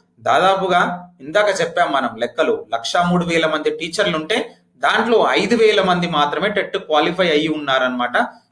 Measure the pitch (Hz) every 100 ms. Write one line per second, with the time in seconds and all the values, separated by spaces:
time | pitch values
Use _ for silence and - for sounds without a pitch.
0 | _ _ 113 135 185 185 185 180 208 175
1 | - - 135 196 208 185 160 175 160 139
2 | 123 113 120 - 135 107 - 113 - 180
3 | 175 175 170 165 160 156 151 151 165 214
4 | 185 160 156 233 - - _ _ 143 208
5 | 226 220 147 139 - 226 214 202 185 175
6 | 175 151 143 151 196 202 175 190 - 151
7 | 170 175 180 151 156 151 143 131 127 123
8 | 123 185 240 - _